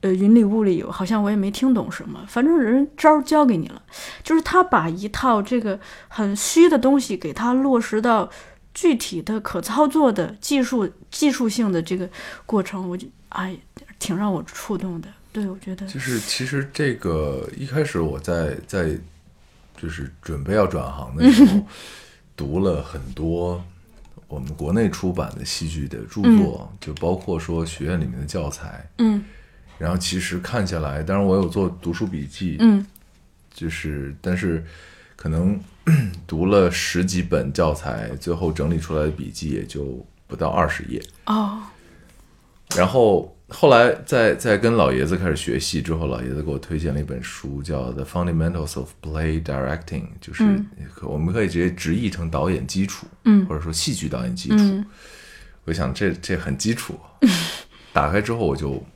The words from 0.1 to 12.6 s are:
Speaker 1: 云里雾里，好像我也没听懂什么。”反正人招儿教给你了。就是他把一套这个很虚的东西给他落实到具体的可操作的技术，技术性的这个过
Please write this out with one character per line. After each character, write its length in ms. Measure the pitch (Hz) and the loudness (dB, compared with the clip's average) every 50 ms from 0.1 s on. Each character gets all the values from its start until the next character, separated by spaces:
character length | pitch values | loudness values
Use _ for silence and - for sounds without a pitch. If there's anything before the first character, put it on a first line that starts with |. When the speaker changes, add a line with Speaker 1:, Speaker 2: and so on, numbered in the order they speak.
| 185 | 2
Speaker 1:
云 220 | 185 196 202 226 | 4 6 8 8
里 100 | 240 226 | 8 8
雾 200 | 196 208 226 214 | 6 4 2 2
里， 180 | 196 185 - - | 2 2 0 -2
好 200 | - - - 190 | -6 -6 -6 -4
像 200 | 180 226 214 208 | -2 0 0 0
我 80 | 202 | 0
也 60 | 208 | 0
没 140 | 208 196 196 | 0 0 -2
听 220 | 202 - - 262 254 | -2 0 2 4 4
懂 180 | 220 - - | 2 2 -4
什 160 | - - - | -8 -10 -10
么。” 160 | - - - - 208 | -12 -12 -12 -14 -6
反 160 | - 240 247 | -2 2 2
正 140 | 302 339 339 | 4 4 4
人 280 | 262 214 233 262 277 285 - | 4 4 4 4 2 2 -2
招 220 | - - 311 311 | 2 4 6 6
儿 60 | 302 277 | 6 2
教 240 | - 311 302 294 | 2 4 4 4
给 100 | 262 226 | 4 4
你 120 | 170 165 - | 0 -2 -6
了。 120 | - - - _ - - - - - - - | -10 -18 -20 _ -18 -16 -16 -16 -16 -16 -4
就 120 | - 311 | 0 0
是 80 | 330 320 | 0 0
他 200 | - - 359 359 | 4 4 4 4
把 240 | 359 285 208 156 | 6 4 2 2
一 220 | 165 160 180 202 214 | 2 -4 -6 -8 -8
套 320 | 208 - - 262 233 214 | -8 -2 2 2 2 2
这 180 | 196 - 254 247 | 2 0 -2 -2
个 220 | 220 214 190 202 - - - - - _ | -2 -2 -6 -6 -8 -16 -20 -20 -20 _
很 280 | - - 220 196 202 | -6 -4 -2 -2 -2
虚 320 | 202 - - - 320 339 349 | -2 -4 0 6 8 8 8
的 100 | 320 277 | 8 6
东 220 | 240 262 277 285 | 4 6 4 4
西 160 | 254 - 208 | 2 0 -6
给 160 | 180 - 156 - | -6 -6 -8 -8
他 220 | - 214 240 247 | -2 -2 0 2
落 260 | 254 269 277 262 233 | 2 2 4 2 2
实 220 | 220 - - 214 220 | 2 0 -2 0 2
到 260 | 247 233 214 185 - - - - - - - _ - _ | 4 2 2 2 -2 -6 -18 -20 -20 -20 -20 _ -20 _
具 200 | - - 349 294 | 0 2 2 2
体 280 | 233 - - - 170 156 | 2 0 -6 -8 -8 -6
的 180 | - 220 220 | -4 -6 -4
可 220 | 208 - - 185 - | -4 -6 -6 -6 -6
操 260 | - 214 254 302 294 | -4 2 2 2 4
作 240 | - 320 302 254 214 | 4 4 4 4 4
的 240 | 202 170 - 214 - - | 2 -2 -4 -4 -10 -4
技 200 | - 294 277 254 | 0 2 2 2
术， 240 | 233 - 247 208 175 - - - _ | 2 0 -2 -2 -2 -4 -10 -20 _
技 220 | - - - 294 262 | -6 0 2 2 2
术 160 | - 247 226 | 2 0 -2
性 240 | 202 - 233 208 185 | 0 0 0 0 0
的 80 | 170 | 0
这 160 | 165 - 190 | -2 -2 -4
个 100 | 180 185 180 - - - - - - - | -4 -6 -8 -10 -14 -16 -16 -16 -18 -10
过 180 | - - 208 | -2 -2 -2